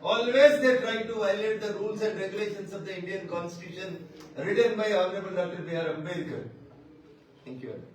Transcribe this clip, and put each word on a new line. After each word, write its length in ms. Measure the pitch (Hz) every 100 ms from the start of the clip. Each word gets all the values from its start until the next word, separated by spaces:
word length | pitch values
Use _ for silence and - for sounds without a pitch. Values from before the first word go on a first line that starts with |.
| -
always 420 | 220 240 262 294 285
they 100 | 262 247
try 140 | 233 220 220
to 60 | 226
violate 340 | 202 202 220 214 -
the 60 | 175
rules 240 | 208 214 214
and 60 | 185 190
regulations 440 | 196 208 190 180 196
of 60 | 160
the 60 | 185
Indian 240 | 180 190 170 170
Constitution 540 | 175 - 165 175 190 170 - - - -
written 300 | 190 208 233 214
by 80 | 214 196
Honorable 360 | 185 196 180 175
డాక్టర్ 240 | 175 175 160
బిఆర్ 200 | 165 165
అంబేద్కర్. 520 | 156 156 175 - - - - - - - - - - - - -
Thank 180 | 127 123
you. 80 | 101 85